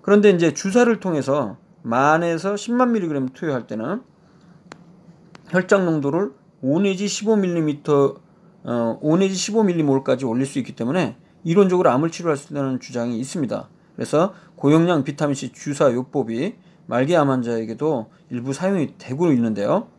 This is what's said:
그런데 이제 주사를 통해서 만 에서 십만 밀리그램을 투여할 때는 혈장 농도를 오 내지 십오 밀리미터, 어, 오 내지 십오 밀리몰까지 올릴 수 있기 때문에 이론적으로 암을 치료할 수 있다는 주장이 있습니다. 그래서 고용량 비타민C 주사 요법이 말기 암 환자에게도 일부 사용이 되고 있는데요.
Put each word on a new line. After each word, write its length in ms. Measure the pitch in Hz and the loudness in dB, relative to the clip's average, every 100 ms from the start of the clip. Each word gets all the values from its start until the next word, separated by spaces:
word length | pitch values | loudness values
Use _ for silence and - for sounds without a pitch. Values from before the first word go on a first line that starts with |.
그런데 280 | - 208 208 | 4 6 6
이제 240 | 180 165 | 6 2
주사를 460 | 139 196 220 240 220 | 0 0 4 4 2
통해서 580 | 190 156 127 147 110 - _ _ | 0 -2 0 0 -2 -8 _ _
만 420 | 120 117 143 160 | -2 2 4 4
에서 320 | 170 165 190 208 | 2 -2 -4 -6
십만 360 | 214 240 254 | -4 0 2
밀리그램을 380 | 226 170 143 131 | 0 -2 -4 -4
투여할 360 | - 170 131 113 | -6 -4 -4 -6
때는 360 | 110 117 214 - _ _ _ - - - - - - - - - - - | -8 -6 -8 -10 _ _ _ -20 -20 -20 -20 -20 -20 -20 -20 -20 -20 -4
혈장 360 | 180 180 196 180 | -2 2 2 4
농도를 460 | 156 139 160 202 - _ _ | 0 0 -2 -4 -8 _ _
오 180 | 131 160 | -2 0
내지 280 | 202 190 202 | 0 0 -4
십오 280 | - 208 214 | -4 0 0
밀리미터, 800 | 185 170 151 143 - 143 139 - _ _ - _ | 2 0 -2 -4 0 2 2 -2 _ _ -20 _
어, 360 | - 120 117 110 | -6 -2 -2 -2
오 160 | 151 170 | 0 2
내지 160 | 190 | 2
십오 300 | 185 - 214 | -2 -2 0
밀리몰까지 640 | 208 170 147 135 139 127 131 | 2 2 2 0 0 -2 0
올릴 200 | 120 135 | -2 -2
수 140 | 139 | -4
있기 160 | 113 - | -8 -6
때문에 420 | 117 180 135 - _ _ | -4 -2 -2 -6 _ _
이론적으로 460 | 165 170 190 180 175 | 0 4 4 4 4
암을 220 | 127 165 | 2 0
치료할 260 | 165 170 143 | -2 -4 -4
수 160 | - | -6
있다는 260 | 147 135 127 | -6 -4 -6
주장이 400 | - 123 120 113 | -6 -6 -4 -6
있습니다. 480 | 131 180 123 110 - _ _ - | -6 -6 -4 -6 -10 _ _ -10
그래서 380 | 120 151 190 - - - | -2 0 0 -4 -20 -2
고용량 480 | 139 156 170 165 | 2 4 4 0
비타민C 500 | 131 143 147 139 127 | -2 -4 -4 -4 -8
주사 380 | - - - 147 | -10 -10 2 2
요법이 640 | 120 127 147 113 113 180 - _ _ - | 2 -2 -4 -2 -4 -6 -8 _ _ -4
말기 300 | 117 139 170 | -2 2 2
암 160 | 143 | 2
환자에게도 800 | 131 120 117 110 117 151 135 107 _ _ | 0 -2 -4 -6 -4 -2 -2 -6 _ _
일부 240 | 123 127 | -10 -6
사용이 420 | 131 185 196 135 - | -4 -2 -2 -4 -8
되고 320 | - 131 175 | -10 -2 2
있는데요. 560 | 127 117 104 104 180 233 | 2 2 -2 0 -2 -2